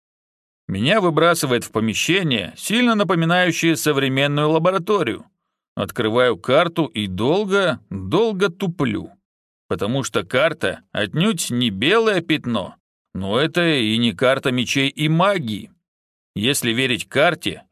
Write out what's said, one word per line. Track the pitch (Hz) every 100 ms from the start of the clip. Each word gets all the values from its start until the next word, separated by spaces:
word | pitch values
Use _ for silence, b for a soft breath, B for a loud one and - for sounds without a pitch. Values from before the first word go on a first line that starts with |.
| _ _ _ _ _ _ -
Меня | 95 131 214
выбрасывает | 175 151 170 170 143 120
в | -
помещение, | 110 110 92 - 190 165 113 80 -
сильно | - 226 247 214
напоминающее | 185 175 165 180 180 165 165 156
современную | 151 135 135 135 143 143 151
лабораторию. | 160 175 190 185 202 127 92 - _ _ _ _ -
Открываю | 98 - 110 120 123 90
карту | - 143 175 170 151
и | 107 101
долго, | 92 123 185 202 202 180 123 -
долго | 98 95 165 226 190 196
туплю. | 175 196 170 127 98 87 _ _ _ _ _ -
Потому | 95 104 135
что | 120 113
карта | 90 127 156 - 98 82 _
отнюдь | 95 104 151 214 165 -
не | 123 120
белое | 95 139 226 220 185
пятно, | 165 147 123 107 82 - _ _ _
но | 92 95 117
это | 160 175 170 143
и | 110 113
не | 120
карта | 90 127 131 135
мечей | 123 117 135 139
и | - 151
магии. | 160 190 196 117 101 - _ _ _ _ _ _ 98
Если | 117 139 120
верить | 113 131 110 -
карте, | 135 170 - 101 80 -